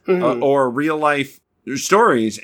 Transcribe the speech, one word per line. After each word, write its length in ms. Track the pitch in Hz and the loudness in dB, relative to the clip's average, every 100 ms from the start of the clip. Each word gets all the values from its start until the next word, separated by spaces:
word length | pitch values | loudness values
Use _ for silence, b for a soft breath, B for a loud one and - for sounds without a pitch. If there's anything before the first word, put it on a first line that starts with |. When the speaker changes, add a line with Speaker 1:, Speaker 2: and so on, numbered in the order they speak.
| - | -4
Speaker 1:
Mm-hmm. 180 | 180 | 0
Speaker 2:
uh, 100 | 127 120 | 0 0
or 240 | 139 139 131 | 0 2 0
real 260 | 120 151 156 | 0 -2 0
life 440 | 151 143 139 - _ _ - 131 | 0 0 -4 -10 _ _ -10 -8
stories 600 | - 202 226 127 110 101 | 0 2 4 2 0 -4